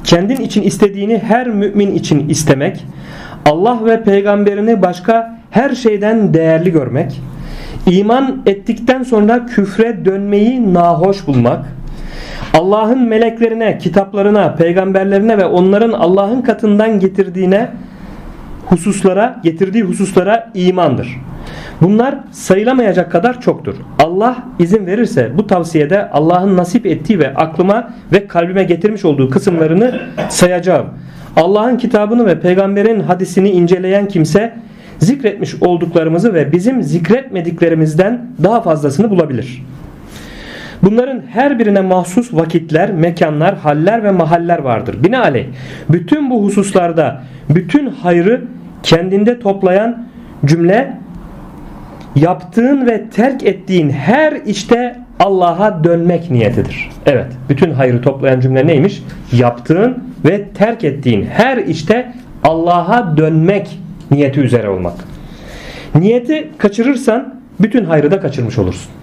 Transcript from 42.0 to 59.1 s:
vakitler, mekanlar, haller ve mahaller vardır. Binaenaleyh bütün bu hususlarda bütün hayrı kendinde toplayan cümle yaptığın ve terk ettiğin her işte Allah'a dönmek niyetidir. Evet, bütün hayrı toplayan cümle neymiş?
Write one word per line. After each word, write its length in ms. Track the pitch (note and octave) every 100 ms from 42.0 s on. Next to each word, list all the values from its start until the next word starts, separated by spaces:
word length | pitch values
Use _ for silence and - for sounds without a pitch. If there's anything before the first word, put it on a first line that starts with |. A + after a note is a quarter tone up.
| F3 - A#3+
vakitler, 580 | D#3 E3 E3+ D#3+ D#3 A3+
mekanlar, 680 | F3+ E3 E3 E3+ D3+ E3+ G3
haller 460 | D3+ D3 E3+ A#3
ve 80 | G#3
mahaller 480 | F#3+ D#3+ E3+ E3+ E3+
vardır. 440 | C3+ A2 G#2 F#2+
Binaenaleyh 420 | D#3 B3+ G3+ B2 - - - - -
bütün 400 | E3+ E3+ D4+ C#4
bu 140 | B3
hususlarda 800 | G3+ G3+ G3 F#3+ E3+ E3 C#3 - - - -
bütün 380 | D#3 F3 D4 C4+
hayrı 540 | - F3+ F3 F3 B3+ - - - -
kendinde 560 | - E3 F#3 G3 G#3 A#3+
toplayan 640 | G3+ G3 F#3+ F#3 A3+ A#3+ - - - - C#3+
cümle 520 | E3 E3+ G#3 C4+ - - - - - - - - - - - - C#3
yaptığın 680 | D#3+ F3+ - - A#3+ C#4 B3
ve 240 | G#3+ -
terk 340 | - B3 C4+
ettiğin 460 | - F3+ - F#3 D3+
her 440 | C3 B2+ B3+ D#4 C#4+ G3+
işte 540 | G3 - A#3 B3 A#3+ - -
Allah'a 640 | F#3+ F#3+ F3 E3+ G#3+ F3
dönmek 480 | D#3+ E3+ E3+ E3+ E3
niyetidir. 580 | B2 G#2+ A2+ - - - - -
Evet, 220 | C3 - - -
bütün 220 | C3+ F#3
hayrı 300 | B2+ C3 A#2+
toplayan 380 | C#3 C3 C3+ B2+
cümle 280 | B2+ C3 C3+
neymiş? 360 | D3+ F#3 - -